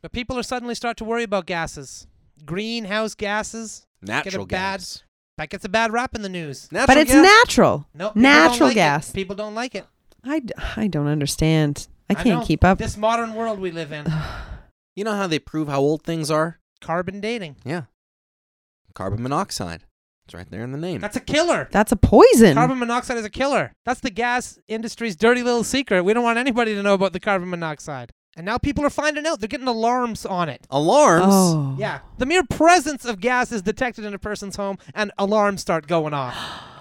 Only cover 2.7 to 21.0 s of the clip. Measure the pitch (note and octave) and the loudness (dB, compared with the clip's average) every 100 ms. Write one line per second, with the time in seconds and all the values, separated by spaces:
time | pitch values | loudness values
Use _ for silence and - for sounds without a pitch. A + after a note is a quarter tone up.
2.7 | A#3 G#3 G#3 A3 - G#3 G#3+ G#3 A3 A3+ | -6 -4 -4 -4 -6 -4 -4 -6 -12 -14
3.7 | - _ _ F#2+ A#2+ F3+ F#3+ F#2+ F#3 F#3+ | -16 _ _ -6 -6 -4 -8 -6 -6 -4
4.7 | G3 F#3 - _ _ _ - D#3 G3+ G3+ | -6 -12 -18 _ _ _ -14 -12 -10 -4
5.7 | G#3+ A3+ A3+ B3+ A#3 G3+ F3+ D#3 C3+ - | 0 0 -2 -4 -8 -8 -8 -10 -12 -10
6.7 | E3+ B3+ C4+ D4 C4+ F4+ G#4+ A#4+ - D#3+ | 0 6 6 8 8 10 8 6 6 4
7.7 | G#2 - D3 G3 G#3 C4+ D4 D#4+ - C#4+ | 4 -6 -10 -4 4 6 8 6 6 4
8.7 | A3 D#3+ D3 - - F#3 G3 G#3+ G#3+ B3 | 4 2 2 -4 -8 -8 -8 -10 -8 -8
9.7 | G3 - _ _ _ B3+ D#4 A#3 - - | -10 -16 _ _ _ -6 -6 -6 -8 -8
10.7 | - G#3+ D#3 D3 D#3 C#3+ - D#3 D#3+ D3+ | -4 -4 -2 -2 -2 -2 0 2 2 2
11.7 | C#3+ - - _ F#3+ F3+ G3+ A3+ D3+ F3 | -2 -10 -20 _ 0 2 0 0 2 4
12.7 | F#3+ A3 G#3 G#3+ A#3 A#3 A3 A3+ G#3 F#3 | 2 -2 -2 0 0 -4 -6 -6 -6 -8
13.7 | E3 D#3 D3+ D3+ D#3 D3+ - - - - | -8 -10 -8 -4 -4 -6 -12 -14 -16 -18
14.7 | _ _ - G#3+ G#3 F#3+ D#3 - D#3 D3 | _ _ -8 -4 -4 -2 -4 -4 -6 -4
15.7 | C#3 C#3+ D#3 - E3 D3+ D#3 D#3+ D#3+ _ | 0 0 0 -4 -6 -2 0 -2 -6 _
16.7 | _ - E3 F3+ G3 G#3 A#3 E3+ B2+ A#2+ | _ -6 -6 -6 -8 -8 -8 -10 -14 -8
17.7 | F3 B2+ _ _ _ _ _ _ _ _ | -8 -8 _ _ _ _ _ _ _ _
18.7 | _ _ - F#2+ G#2+ B2 D3 G3+ - F#2 | _ _ -10 -6 -6 -4 -4 -4 -8 -10
19.7 | E2 _ _ _ _ _ F2 F#2 F#2+ A#2+ | -10 _ _ _ _ _ -20 -14 -12 -10
20.7 | C#3 E3+ D3 | -10 -8 -8